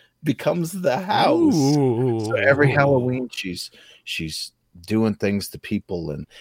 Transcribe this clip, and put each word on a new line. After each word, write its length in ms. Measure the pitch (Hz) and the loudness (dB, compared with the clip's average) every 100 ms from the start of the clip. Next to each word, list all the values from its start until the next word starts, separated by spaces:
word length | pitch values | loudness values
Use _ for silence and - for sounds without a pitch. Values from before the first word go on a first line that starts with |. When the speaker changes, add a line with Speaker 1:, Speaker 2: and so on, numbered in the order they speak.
| _ _ | _ _
Speaker 1:
becomes 480 | 151 120 147 170 160 | -4 -2 -2 -2 -2
the 260 | 196 175 123 | -4 -2 -2
house. 560 | 185 - - 330 320 175 139 147 | 0 0 2 4 4 4 4 4
Speaker 2:
Ooh. 420 | 131 113 127 113 107 | 2 2 0 -2 -2
Speaker 1:
So 80 | |
every 340 | 110 127 139 139 | 0 2 4 4
Halloween 560 | 139 139 135 123 127 127 | 4 4 2 0 -2 -6
she's, 400 | - 95 87 - - - - | -8 -8 -10 -12 -18 -20 -18
she's 480 | - - 80 - - - _ 90 87 | -12 -8 -8 -8 -12 -16 _ -18 -4
doing 260 | 107 110 | 0 0
things 340 | 101 101 101 - | 0 -2 -2 -6
to 80 | - | -12
people 500 | - 104 - 90 80 | -6 -6 -6 -8 -6
and, 160 | 73 76 - | -8 -12 -18